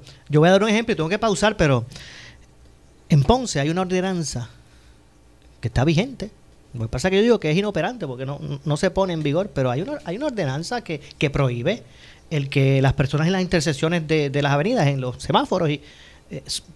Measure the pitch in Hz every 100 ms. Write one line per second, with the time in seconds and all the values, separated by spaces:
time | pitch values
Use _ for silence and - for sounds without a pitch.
0 | - - - 147 165 190 220 208 233 170
1 | 156 208 226 190 208 214 156 123 113 -
2 | - - - - - - - - - -
3 | - 147 135 254 240 147 143 175 185 185
4 | 190 180 151 - 113 - - - - -
5 | _ _ _ _ - - 117 117 143 160
6 | 262 254 208 - - - - 120 110 127
7 | 185 190 233 220 151 165 208 170 175 247
8 | 143 123 135 143 147 143 156 151 190 175
9 | 190 165 147 151 202 - 127 123 208 294
10 | 180 190 302 220 143 135 170 240 - 147
11 | - - 151 139 135 120 135 226 - -
12 | - - - 156 139 139 135 135 135 135
13 | 135 147 160 190 180 170 156 139 160 175
14 | 156 160 143 143 143 143 175 247 143 139
15 | 127 123 - 185 277 185 160 147 - -
16 | - - - - - - -